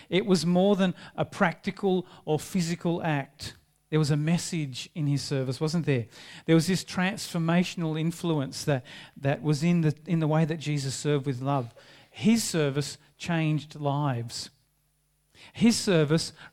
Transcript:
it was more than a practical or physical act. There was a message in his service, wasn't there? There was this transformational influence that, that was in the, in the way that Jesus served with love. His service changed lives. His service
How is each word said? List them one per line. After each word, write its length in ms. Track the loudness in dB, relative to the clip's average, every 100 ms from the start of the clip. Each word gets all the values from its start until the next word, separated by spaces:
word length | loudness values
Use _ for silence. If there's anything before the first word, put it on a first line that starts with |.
| -2
it 160 | -2 2
was 180 | 2
more 320 | 4 4 4 4
than 200 | 2 0 -12 -6
a 100 | -6
practical 800 | 0 0 0 -8 -2 0 0 -2 -12 -4
or 140 | -4
physical 640 | -2 -4 -2 -2 -4 -2
act. 500 | -2 -2 -4 _ -16 -16 _ _ -2
There 80 | 0
was 100 | 2
a 80 | 2
message 720 | 2 0 -2 -6 -6 -8 -12 -4
in 100 | -2
his 160 | -2
service, 400 | -2 -4 -2 -2
wasn't 240 | -2 -2 0
there? 220 | -2 -2 -14 -20 -12 2
There 100 | 4
was 100 | 4
this 180 | -2
transformational 1160 | -2 -2 -2 -4 -6 -4 2 2 0 -2 -4 -2
influence 640 | -2 -2 -2 -2 -2 -6
that, 200 | 0 -2 -2 -20 -20 -4
that 280 | -2 -2
was 200 | 0 0
in 180 | 2 4
the, 140 | 2 0 -2
in 120 | 0
the 80 | 2
way 160 | 2
that 160 | 2 0
Jesus 360 | -2 -4 -4 -4
served 320 | 0 0 0
with 120 | -4
love. 340 | -2 -2 -4 -12 -20 -20 -20
His 340 | 0 2 4
service 540 | 2 0 0 0 -4 -10 _ _
changed 580 | -2 0 2 0 -4 -6
lives. 760 | -2 0 0 -2 -6 -10 -12 _ _ _ _ _ _ _ _ _ -18
His 240 | 2 4 4
service 560 | 2 4 4 2 0 -12 -14